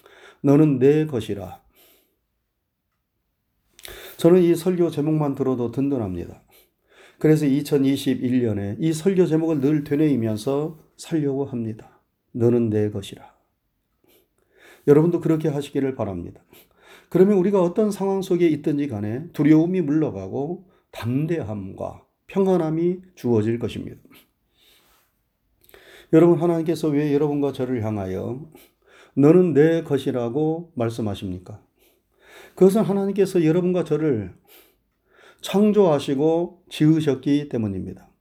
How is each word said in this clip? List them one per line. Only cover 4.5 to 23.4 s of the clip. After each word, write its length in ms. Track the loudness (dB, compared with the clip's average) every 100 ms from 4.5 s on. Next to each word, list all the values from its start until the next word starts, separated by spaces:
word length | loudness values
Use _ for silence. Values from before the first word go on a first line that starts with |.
설교 360 | 2 0 0 -2
제목만 440 | -2 -2 0 -2
들어도 360 | -2 -2 -2 -4
든든합니다. 720 | -4 -2 -2 -4 -6 -10 -16 _ _ _ _ _ _ -20 _
그래서 280 | 2 2 2
이천이십일 960 | 0 0 0 2 0 -2 -2 0 0
년에 340 | 0 -2 -4 -4
이 140 | -2
설교 340 | -2 0 2 2
제목을 340 | 2 0 0
늘 240 | 0 0
되뇌이면서 920 | 0 0 2 2 0 -4 -4 -4 -4 -10 _ -20
살려고 480 | -8 -4 -2 -4
합니다. 560 | -6 -6 -8 -10 -18 _ _ _ _
너는 380 | 0 2 2 2
내 200 | 0 -2
것이라. 460 | -4 -12 -16 -20 _ _ _ _ _ _ _ _ _ _ _ _ _ -20 -4 4
여러분도 340 | 4 4 2
그렇게 280 | 0 -2 -2
하시기를 460 | -4 -6 -4 -4
바랍니다. 480 | -4 -6 -8 -10 -16 _ -20 _ _ _ -20 _
그러면 300 | 2 4 4
우리가 240 | 2 0
어떤 280 | 0 0 -2
상황 320 | -2 -4 -4
속에 240 | -2 0 0
있든지 400 | 0 -2 -4 -4
간에 400 | -6 -6 -8 -8
두려움이 480 | -2 4 4 4 0
물러가고 880 | -2 -2 -2 -4 -8 -8 -8 -10 -14 _ _
담대함과 1160 | -10 -6 -4 -4 -6 -6 -10 -12 -12 -12 -12 _ _ -8
평안함이 720 | -2 0 2 0 -2 -2 -4 -10
주어질 440 | -8 0 0